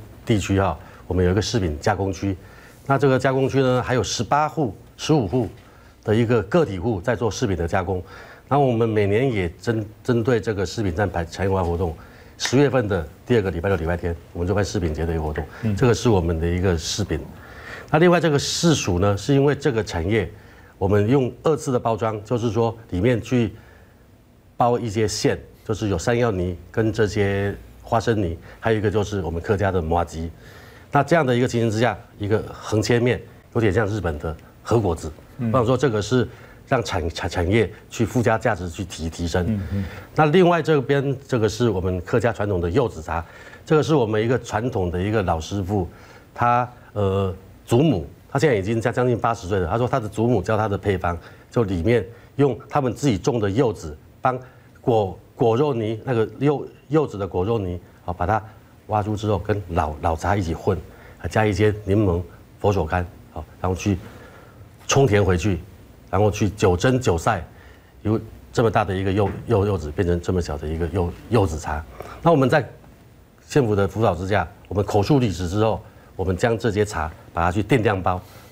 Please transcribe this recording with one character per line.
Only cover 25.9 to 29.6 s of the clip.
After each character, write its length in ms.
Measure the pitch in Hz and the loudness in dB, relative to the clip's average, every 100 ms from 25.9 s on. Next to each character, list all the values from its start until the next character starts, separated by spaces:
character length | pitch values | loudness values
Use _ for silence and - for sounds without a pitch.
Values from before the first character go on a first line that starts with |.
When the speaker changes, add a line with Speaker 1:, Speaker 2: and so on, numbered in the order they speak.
| 90 | -2
Speaker 1:
山 200 | - 120 | 0 0
药 140 | 120 | 2
泥 260 | 92 90 87 - | 0 -2 -6 -8
跟 220 | - 110 | -2 0
这 160 | 110 104 | 2 0
些 480 | 104 98 98 101 92 - - | 2 0 0 -2 -6 -12 -14
花 160 | - 117 | -2 0
生 240 | 120 104 | 2 0
泥， 160 | 87 82 - - | -2 -6 -14 -4
还 140 | 113 | 0
有 40 | 107 | 0
一 40 | |
个 100 | 104 | 2
就 100 | 104 98 | 0 0
是 160 | 104 | -2
我 100 | 82 | -4
们 100 | 85 | -4
客 140 | 95 | -2
家 160 | 98 | 0